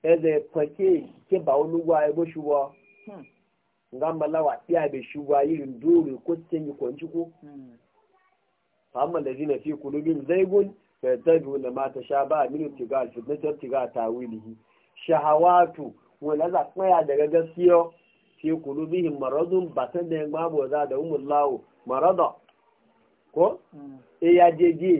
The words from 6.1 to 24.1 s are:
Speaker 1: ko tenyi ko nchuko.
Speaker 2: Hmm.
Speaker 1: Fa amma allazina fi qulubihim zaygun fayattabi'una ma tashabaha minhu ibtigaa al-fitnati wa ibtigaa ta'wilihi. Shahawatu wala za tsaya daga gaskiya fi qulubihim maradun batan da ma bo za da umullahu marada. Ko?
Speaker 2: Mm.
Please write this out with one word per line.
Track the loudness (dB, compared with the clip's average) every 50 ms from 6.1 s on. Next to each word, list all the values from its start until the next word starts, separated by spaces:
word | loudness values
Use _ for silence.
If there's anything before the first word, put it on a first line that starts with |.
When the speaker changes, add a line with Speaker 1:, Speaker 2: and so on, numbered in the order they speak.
| -6 -8
Speaker 1:
ko | _ -6 -6
tenyi | -6 -6 _ -8 -6 -6 -8
ko | -8 -8 -8 -8
nchuko. | -8 -10 -14 -10 -8 -8 -8 -8 _ _
Speaker 2:
Hmm. | -20 -20 -20 -20 -20 -20 -20 _ _ _ _ _ _ _ _ _ _ _ _ _ _ _ _ _ _ _ _ _ _ _
Speaker 1:
Fa | -4 -4
amma | -4 -2 -2 -4
allazina | -4 -6 -6 -6 -4 -4 -4 -4
fi | -4 -8 -10
qulubihim | -8 -10 -8 -8 -4 -4 -2 -4 -4 -2
zaygun | -2 0 0 2 2 2 0 0 0 -6 _ _ _ _ _
fayattabi'una | -2 -2 -2 0 4 2 2 4 2 -4 -6 -6 -6 -6
ma | -6 -6 -6 -6
tashabaha | -8 -10 -8 -2 -2 -2 0 0 0 0 0 -2
minhu | -2 -6 -8
ibtigaa | -8 -8 -10 -8 -4 -4 -4
al-fitnati | -4 -4 -8 -14 -8 -8 -8 -6 -4
wa | -6
ibtigaa | -6 -6 -8 -4 -4 -4 -4
ta'wilihi. | -4 -6 -6 -4 -4 -6 -6 -8 -10 -12 -14 -14 -18 -20 _ _ _ _ _ _ _ _ -14 -2
Shahawatu | 0 0 2 4 4 4 6 6 6 6 6 4 2 0 -12 -14 -14 -14 _ _ _ _ _
wala | -4 -4 -2 -2 -2 0
za | 0 -2 -4
tsaya | -4 _ -4 2 4 4 4 4
daga | 2 2 0 0
gaskiya | 2 2 0 0 0 -4 4 6 6 6 6 4 2 _ _ _ _ _ _ _ _ _ _
fi | -4 -4 -4
qulubihim | -4 -6 -8 -6 -6 -6 -4 -2 -2 -2 -2 -4 -4
maradun | -4 -2 0 -2 0 2 0 0 0 -2 -4
batan | -4 -4 -4 -6 -6 -4 -4
da | -4 -4 -4
ma | -4 -4 -4 -4 -2
bo | -2 -2 -2 0
za | -2 -2 -2
da | -2 -2 -4
umullahu | -4 -4 -4 -6 -2 0 0 2 2 2 -2 -6 -10 _ _ _ _
marada. | -6 -2 2 2 2 4 4 0 0 -2 _ _ _ _ _ _ _ _ _ _ _ _ _ _ _ _ _ _ _ 0
Ko? | 2 2 2 2 -6 _ _
Speaker 2:
Mm. | -20 -20 -18 -18 -20 -20 _ _